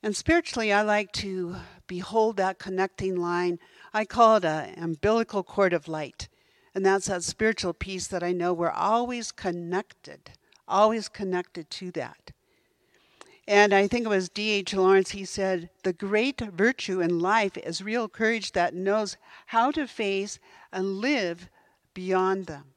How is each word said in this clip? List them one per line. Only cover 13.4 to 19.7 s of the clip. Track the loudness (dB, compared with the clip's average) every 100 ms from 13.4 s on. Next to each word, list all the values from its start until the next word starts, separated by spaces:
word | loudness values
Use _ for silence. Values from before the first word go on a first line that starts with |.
| 2
And | 6 6
I | 6 4
think | 0 0
it |
was | 0 -2
D | -4 -2
H | -2 -2
Lawrence, | 2 6 6 4
he | -4
said, | -10 -4 -2 -2 -6 _
"The | -6
great | -4 -2 0 0 -2
virtue | -10 2 2 2 -4 -2
in | 0 2
life | 2 2 2 -4
is | -8 -8
real | -4 -4 -4
courage | 0 0 0 -2
that | 0 0
knows | 0 0 0 0 -8 _ -20 -4
how | 0 2